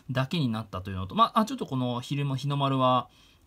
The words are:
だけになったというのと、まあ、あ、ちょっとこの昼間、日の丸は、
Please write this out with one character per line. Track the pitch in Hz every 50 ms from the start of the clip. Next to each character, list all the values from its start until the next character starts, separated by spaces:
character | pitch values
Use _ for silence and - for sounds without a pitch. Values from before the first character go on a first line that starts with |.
| - -
だ | 127 127 135
け | - - 170
に | 139 120
な | 110 110 107
っ | -
た | - 92
と | 95 101
い | 95
う |
の | 92 95
と、 | 98 -
ま | 208 226 - -
あ、 | 226
あ、 | 214
ち | - 269
ょ |
っ |
と | - 202
こ | - 139
の | 127 127 123 120 120
昼 | 123 - 139 143 143
間、 | 139 135
日 | 127 135 143
の | 143
丸 | 143 139 135 135
は、 | 131 131 127 127 123 - - _ _ - _ _ _ _